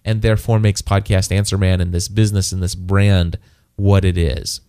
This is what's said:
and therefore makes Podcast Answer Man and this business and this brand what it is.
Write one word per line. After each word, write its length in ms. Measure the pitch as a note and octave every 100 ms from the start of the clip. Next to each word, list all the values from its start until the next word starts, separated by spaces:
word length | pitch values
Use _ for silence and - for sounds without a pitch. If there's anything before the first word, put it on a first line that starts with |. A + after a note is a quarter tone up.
and 180 | A2 A2
therefore 380 | A2 G#2+ - A2
makes 220 | G#2+ G2
Podcast 500 | - G2 G2 F#2+ -
Answer 260 | G2 G2 G2
Man 220 | F#2 F2+
and 140 | F2
this 160 | F2 -
business 420 | G#2 G#2+ G2+ -
and 100 | F#2+
this 140 | F2 F#2
brand 600 | F2+ G2 G2+ F#2 E2+ - _ _ _ -
what 260 | G2 G2
it 140 | F#2+ F2
is. 420 | D#2+ - - -